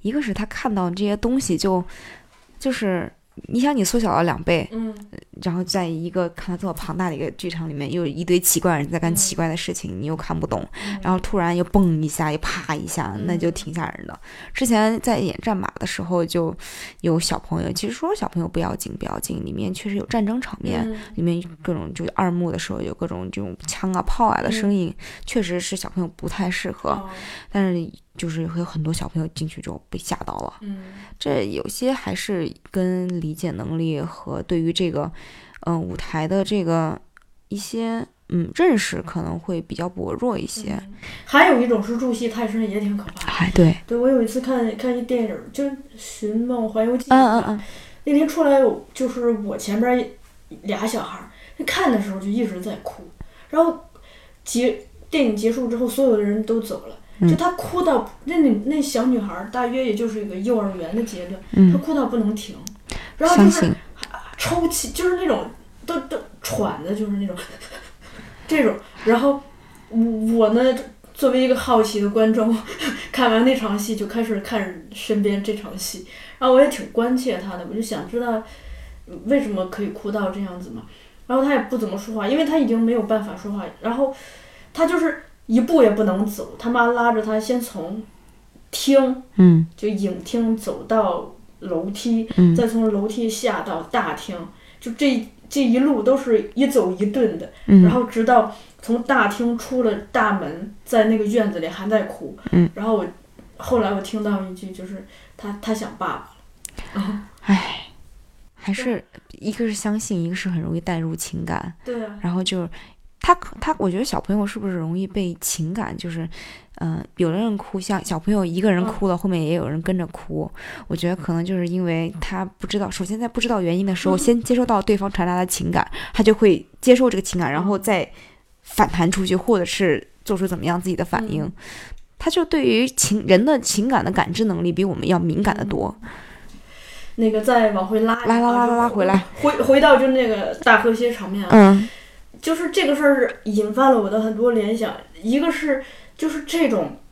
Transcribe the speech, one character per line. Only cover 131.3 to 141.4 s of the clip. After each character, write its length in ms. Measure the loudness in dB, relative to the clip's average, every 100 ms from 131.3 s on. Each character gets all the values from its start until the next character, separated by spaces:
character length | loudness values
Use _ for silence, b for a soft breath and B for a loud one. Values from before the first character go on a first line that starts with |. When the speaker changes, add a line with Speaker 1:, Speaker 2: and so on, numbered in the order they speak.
| -4
Speaker 2:
嗯。 100 | -4 -8 B B B B -18 -4
Speaker 1:
他 100 | -2
就 140 | 0
对 200 | 0 2
于 220 | 2 2 0
情， 380 | 0 0 0 4
人 180 | 6
的 140 | 6 2
情 300 | 2 0 2
感 160 | 0
的 60 | 0
感 200 | 0 0
知 120 | 0
能 180 | 0 2
力 80 | 0
比 140 | 0
我 100 | 0
们 140 | 0 2
要 100 | 2
敏 240 | 2 0
感 100 | 0 -2
得 80 |
多。 280 | -4 -4 -4 -8
Speaker 2:
嗯。 60 | B B B B B B B B B B B 0
那 120 | 2
个 120 | 2
再 320 | 4 4 4
往 120 | 2
回 140 | 0 2
拉 240 | 2 2
一 40 | 2
Speaker 1:
拉， 100 | 4
拉， 140 | 4
拉， 60 | 4
Speaker 2:
啊， 60 | 2
就 80 | 4
Speaker 1:
拉 120 | 2
回 160 | 2 4
来。 180 | 2 0 0
Speaker 2:
回， 100 | 0 2
回 180 | 4 6
到 160 | 8 8
就 100 | 6
那 200 | 4 2
个 260 | 0 -4 0
大 160 | 4 6
和 140 | 6
谐 180 | 2 0
场 160 | -2 -6
面 140 | -6